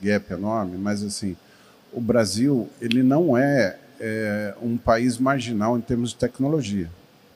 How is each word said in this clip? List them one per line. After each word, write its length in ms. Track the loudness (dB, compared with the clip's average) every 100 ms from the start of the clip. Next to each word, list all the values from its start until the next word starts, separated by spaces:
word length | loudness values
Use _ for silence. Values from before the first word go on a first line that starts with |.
gap 280 | 0 0 -2
enorme, 440 | -6 -4 -2 -4 -6
mas, 260 | -4 -4
assim, 340 | -6 -6 -8 -8 _ -20 -20 -20 _
o 80 | -6
Brasil, 680 | 0 2 2 2 2 2 -2 -6
ele 220 | -2 2
não 340 | 4 4 4 4
é, 420 | 4 4 2 -2 -18 -12
é, 560 | -6 -4 -2 -2 -4 -6
um 140 | -4 -2
país 400 | 2 2 2 0
marginal 640 | 0 0 -2 -2 0 0
em 20 |
termos 280 | -2 -2 -2
de 60 | -2
tecnologia. 760 | -4 -2 -2 0 -2 -4 -6 -10 -20 _ _